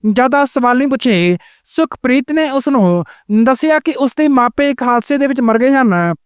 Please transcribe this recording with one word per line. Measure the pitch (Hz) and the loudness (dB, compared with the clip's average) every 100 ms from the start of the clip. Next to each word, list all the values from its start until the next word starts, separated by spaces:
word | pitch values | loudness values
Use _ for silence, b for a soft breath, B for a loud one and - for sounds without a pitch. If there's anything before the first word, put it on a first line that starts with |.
| 214 | -2
ਜ਼ਿਆਦਾ | 208 254 285 | 0 0 2
ਸਵਾਲ | 285 - 240 247 | 0 0 0 0
ਨਹੀਂ | 277 | 0
ਪੁੱਛੇ। | 269 254 190 175 175 b b | -2 0 0 0 -2 b b
ਸੁਖਪ੍ਰੀਤ | - - 320 - 254 262 262 | -8 -4 -4 -4 -2 -2 0
ਨੇ | 311 311 | -4 -2
ਉਸ | 269 277 | -2 -2
ਨੂੰ | 269 190 175 165 B B 208 | 0 2 0 -4 B B 0
ਦੱਸਿਆ | 233 247 311 311 | 2 2 2 0
ਕਿ | 311 285 | -2 -2
ਉਸ | 269 - | -2 0
ਦੇ | 302 | 2
ਮਾਪੇ | 262 240 233 285 | 2 0 0 -2
ਇੱਕ | 269 | 0
ਹਾਦਸੇ | 247 240 226 285 | 0 -2 0 -2
ਦੇ | 277 | -2
ਵਿੱਚ | 269 | 0
ਮਰ | 233 226 | 0 2
ਗਏ | 254 | 2
ਹਨ | 269 247 175 170 170 | 2 2 0 -2 -4